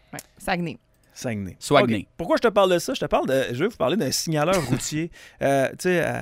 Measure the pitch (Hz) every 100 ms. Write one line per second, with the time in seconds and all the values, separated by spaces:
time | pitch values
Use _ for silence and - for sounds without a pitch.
0 | _ 147 - _ - 185 170 117 _ _
1 | _ - 127 107 95 - - 143 - 107
2 | 90 _ 170 311 233 202 190 175 - -
3 | 147 233 359 131 110 123 165 - 127 180
4 | 135 - - 156 151 190 131 131 - 151
5 | 160 - - - 135 139 131 - 180 180
6 | 147 120